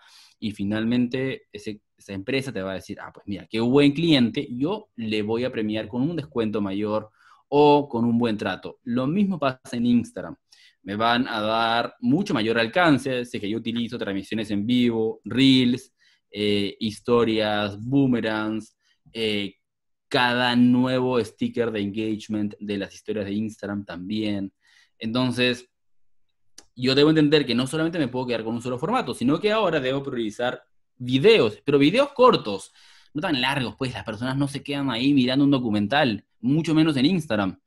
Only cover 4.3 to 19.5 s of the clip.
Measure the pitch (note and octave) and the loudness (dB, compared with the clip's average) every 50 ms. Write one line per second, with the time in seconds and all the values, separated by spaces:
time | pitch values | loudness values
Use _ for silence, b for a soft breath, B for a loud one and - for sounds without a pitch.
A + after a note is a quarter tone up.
4.3 | - D3 C#3 - B2 B2 C#3 E3 G#3 A3+ - _ _ - A2+ G#2+ G#2+ G#2+ G#2 G#2+ | 0 -4 -6 -6 -6 -4 -4 -4 -4 -6 -10 _ _ -10 -6 -4 -2 -2 -2 -2
5.3 | A2+ A#2 B2+ B2+ - A#2 G#2+ G#2+ G#2+ A2 G#2+ G#2 A#2+ A#2+ C3 D#3+ F3 D#3 C3+ - | -2 -2 -2 -4 -4 -4 -4 -4 -4 -4 -6 -6 -4 -4 -2 -2 -2 -4 -8 -6
6.3 | - B2 A2+ G#2+ G#2 A2 G2+ G2 F#2+ G2+ G#2+ G#2+ G#2+ G#2+ G#2+ b b b b b | -4 -4 -2 -2 -2 -4 -4 -4 -4 -4 -2 -2 -2 -4 -4 b b b b b
7.3 | b b b _ C#3+ C#3+ D3 D3 D3 D3 C#3+ C#3+ - C3+ C3+ A#2+ A#2 A#2 A#2+ A#2 | b b b _ 4 6 8 8 8 6 4 0 -2 0 0 2 2 2 2 0
8.3 | G#2+ G2+ G#2+ G2+ F#2 - - F2 - - _ - A#2 B2+ C3 C#3+ D#3+ G#3 G#3 F#3+ | -2 -2 -2 -4 -4 -6 -8 -12 -16 -14 _ -6 -4 -2 -2 0 0 0 0 0
9.3 | F#3+ D3+ C#3+ C3+ B2+ - - - B2+ A#2+ A#2+ A#2+ A#2+ A#2 A2+ - - F#2+ F2 - | 0 0 -2 -2 -2 -4 -8 -10 -6 -2 2 2 2 2 2 -2 -6 -12 -12 -12
10.3 | - - _ b b b b b b b _ F#2 G2+ G#2 A2+ A#2+ A#2+ A#2+ B2+ F#2 | -14 -16 _ b b b b b b b _ -8 -4 0 2 2 2 2 0 -2
11.3 | G2 G#2+ G#2 G#2+ A2+ A2+ A#2 A2+ A2+ A#2 A#2+ - - _ A#2+ A#2+ C#3 F3+ G3+ - | -2 -2 -2 0 0 2 2 2 2 0 0 -2 -6 _ 0 2 2 2 2 0
12.3 | G3 A#2 G#2+ A2 A2+ A#2 A2+ A2+ A#2 F3+ F3+ E3 C#3+ B2 - C#3 B2+ B2 B2 B2 | -2 0 0 0 0 0 0 0 2 2 4 4 4 2 0 -2 -4 -6 -6 -8
13.3 | - A2 G2+ G2 G#2+ A#2 A2+ A#2 A2+ A#2+ A#2 G#2+ A#2+ A2+ A2 G2+ F#2+ G2 F#2+ - | -8 -8 -6 -6 -6 -4 -4 -4 -4 -4 -4 -6 -6 -6 -6 -6 -4 -6 -6 -6
14.3 | - A2 G#2+ G#2 G#2 G2+ G2+ A#2 B2 B2 A#2+ A#2+ A2+ A2+ A2 A2+ A2+ - _ G2+ | -6 -6 -6 -4 -4 -4 -2 0 2 2 4 2 2 2 0 -2 -2 -6 _ -6
15.3 | A2+ B2+ C3+ C3+ C3 C3 B2+ B2 B2+ A#2+ - - _ _ _ _ _ _ _ _ | 0 4 6 6 6 6 4 4 2 0 -4 -10 _ _ _ _ _ _ _ _
16.3 | - G2+ G#2 G#2 G#2 G2+ G2+ F#2+ - - A#2 A2 G#2 - - - A#2+ A#2+ A2+ A2 | -6 -2 0 0 2 0 0 -2 -4 -6 -6 -6 -6 -6 -2 0 2 2 2 2
17.3 | A2 A2 G#2+ G#2+ G#2 G#2 G#2 G#2 G2+ G2+ A2 B2 C3+ C#3 C#3 B2+ B2 A2+ G#2+ A2 | 2 0 0 0 0 -2 -2 -4 -6 -8 -6 -2 2 2 2 2 2 0 0 -2
18.3 | G#2+ G#2+ A2 A2 A2 A2 G#2+ - _ _ _ _ _ _ _ _ - A2+ A2+ G#2+ | -2 -2 -2 -4 -4 -6 -8 -12 _ _ _ _ _ _ _ _ -8 -4 -4 -2
19.3 | G#2 G2+ G2+ G2 | -2 -2 -4 -6